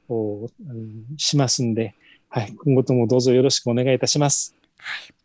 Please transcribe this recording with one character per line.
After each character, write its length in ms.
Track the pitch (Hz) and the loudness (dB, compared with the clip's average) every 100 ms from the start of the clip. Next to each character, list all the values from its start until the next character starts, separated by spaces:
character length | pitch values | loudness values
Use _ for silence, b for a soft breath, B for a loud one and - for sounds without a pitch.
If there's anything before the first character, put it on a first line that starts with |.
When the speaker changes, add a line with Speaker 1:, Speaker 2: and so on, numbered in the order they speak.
| - | -6
Speaker 1:
う 640 | 113 107 104 120 - 165 | -4 -4 -6 -12 -14 -14
ん、 320 | 117 110 110 117 151 | -12 -14 -16 -16 -6
し 200 | - 147 | 0 2
ま 100 | 135 | 2
す 160 | - | 0
ん 100 | 117 | 0
で、 220 | 110 113 b b b _ | -2 -4 b b b _
は 120 | 127 | -6
い、 120 | 104 - | -6 -4
今 120 | 143 131 | 2 2
後 80 | |
と 100 | 127 | 4
も 140 | 123 117 | 2 4
ど 100 | 127 | 2
う 40 | |
ぞ 120 | 127 | 4
よ 100 | 127 | 4
ろ 60 | 135 | 4
し 100 | - | 0
く 80 | 123 | 0
お 60 | |
願 140 | 120 131 | 0 2
い 80 | 127 | 0
い 40 | |
た 80 | 127 | 0
し 100 | 147 | 2
ま 120 | 147 | 2
す。 260 | - - _ _ _ | 0 -4 _ _ _
Speaker 2:
は 320 | - - - | -14 -12 -14
い。 40 | _ | _